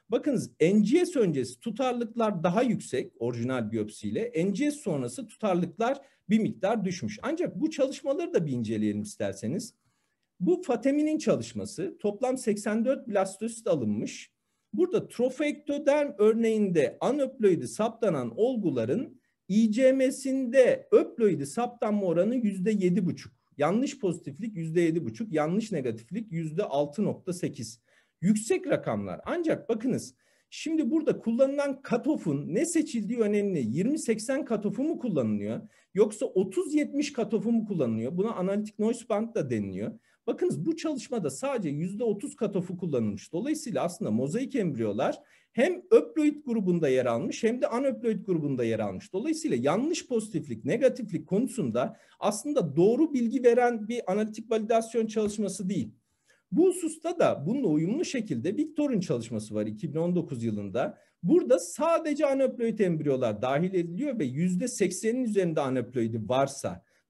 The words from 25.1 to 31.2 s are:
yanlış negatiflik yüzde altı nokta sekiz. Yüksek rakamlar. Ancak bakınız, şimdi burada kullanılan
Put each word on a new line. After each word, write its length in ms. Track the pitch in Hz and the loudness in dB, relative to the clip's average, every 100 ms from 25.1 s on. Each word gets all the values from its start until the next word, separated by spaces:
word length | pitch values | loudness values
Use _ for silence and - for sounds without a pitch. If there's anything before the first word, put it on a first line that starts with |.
| - 214 | -6 -4
yanlış 400 | 151 151 190 214 | 0 0 0 -2
negatiflik 600 | 165 123 113 - 196 214 | -4 -4 -6 -8 -10 -8
yüzde 300 | 165 160 151 | -6 -4 -4
altı 420 | - 143 147 - | -2 -2 -2 -2
nokta 280 | 175 - - | -2 -2 -6
sekiz. 480 | 175 147 - 107 - _ _ _ _ | -6 -6 -6 -12 -14 _ _ _ _
Yüksek 460 | 175 214 - 370 370 | 2 2 2 -2 0
rakamlar. 540 | 147 147 107 98 85 | -2 0 -2 -4 -6
Ancak 440 | - 339 320 170 - | -4 -2 0 -2 -2
bakınız, 460 | 220 247 151 - - _ _ _ | -4 -2 -4 -4 -14 _ _ _
şimdi 400 | - 302 320 240 | -12 -4 -2 0
burada 280 | 320 285 | 0 0
kullanılan 640 | - | 0